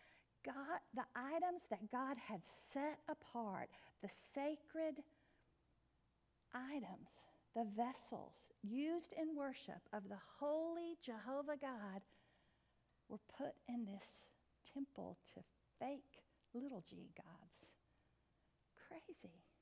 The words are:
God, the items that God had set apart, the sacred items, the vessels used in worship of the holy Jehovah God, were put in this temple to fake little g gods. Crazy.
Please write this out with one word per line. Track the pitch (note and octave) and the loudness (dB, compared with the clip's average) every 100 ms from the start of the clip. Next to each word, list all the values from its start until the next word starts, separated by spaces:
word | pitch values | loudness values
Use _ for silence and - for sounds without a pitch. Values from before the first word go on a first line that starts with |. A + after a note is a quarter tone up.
| - - - _ | -20 -20 -20 _
God, | C#4 C4 C#4 F4 - | -6 -4 0 0 0
the | - G#3+ - | -2 0 -2
items | C4 E4 F4+ F4 - | 2 4 4 4 0
that | G3+ G#3 | -2 2
God | B3 C4 C4+ | 2 4 2
had | - G3+ - - - | 0 -4 -4 -10 -2
set | C#4 D4 D4+ - | 2 2 2 -2
apart, | - - A#3+ A3 F#3+ - - - - | -4 -2 -2 0 0 -2 -6 -18 -6
the | G3 - - | -6 -4 -4
sacred | - C#4+ D4+ - D#4+ D#4+ D4 C#4+ - - - - _ _ _ _ _ _ _ _ _ _ | 2 4 2 -2 2 2 2 -6 -18 -20 -20 -20 _ _ _ _ _ _ _ _ _ _
items, | B3 C4 C#4+ F#3+ F#3 - - - - _ | -4 -2 -2 -2 -6 -10 -16 -20 -20 _
the | A3+ | 2
vessels | A3 G#3 A#3+ B3+ - A#3 - - - - | 4 4 4 2 -4 -4 -4 -10 -20 -6
used | G3+ A#3+ D4+ E4+ E4 | 0 4 4 4 2
in | - D#4 D4 | 2 2 4
worship | C#4 C4 - - - | 2 0 -4 -6 -4
of | G#3 G3 | -4 -2
the | G3 - - | -6 -8 2
holy | D4 D#4 E4 E4 E4+ E4+ | 4 6 6 2 0 -2
Jehovah | - A3 G#3+ C4+ C#4+ D4 | -4 -4 0 0 2 0
God, | C#4 A#3+ G3+ F#3+ - - - - - _ _ _ _ _ - | 0 0 -2 -4 -6 -14 -20 -20 -20 _ _ _ _ _ -6
were | - - - | -6 -6 -2
put | C#4 - - | -2 -2 -2
in | A#3+ G#3+ | 0 0
this | G3 - - - - _ _ - | -2 -8 -12 -16 -20 _ _ -8
temple | C#4 C#4 - F3+ F3 - | -2 -2 -2 -4 -6 -12
to | - - _ _ _ | -14 -14 _ _ _
fake | B3+ C#4+ - - - _ _ | -2 -2 -6 -20 -20 _ _
little | A#3+ C#4 A3+ | -2 -2 -2
g | E3 F3 F3 - | -6 -10 -10 -12
gods. | E3+ F3+ F3 - - - _ _ _ _ _ _ _ _ _ - - | -14 -16 -16 -16 -18 -20 _ _ _ _ _ _ _ _ _ -20 -10
Crazy. | E4 - F4 F#3 E3+ - - | -10 -8 -10 -10 -12 -20 -20